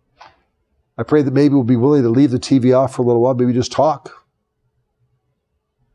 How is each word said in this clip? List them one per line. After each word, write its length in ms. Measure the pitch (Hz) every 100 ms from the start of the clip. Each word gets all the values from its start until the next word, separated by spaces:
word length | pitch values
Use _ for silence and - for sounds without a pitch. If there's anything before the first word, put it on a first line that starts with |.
| _ _ - _ _ _ _ _ _ -
I 60 |
pray 180 | 117 151
that 120 | 131
maybe 200 | 131 143
we'll 100 | 139
be 120 | 117 123
willing 280 | 131 147
to 60 | 120
leave 220 | 117 139
the 80 | 123
T 200 | - 135
V 140 | 123
off 220 | 127 127 -
for 80 |
a 20 | 120
little 160 | 117
while, 140 | 123 131
maybe 180 | 123
just 180 | 120 -
talk 540 | - 151 139 - - _ _ _ _ _ _ _ _ _ _ _ _ _ _ _ _ _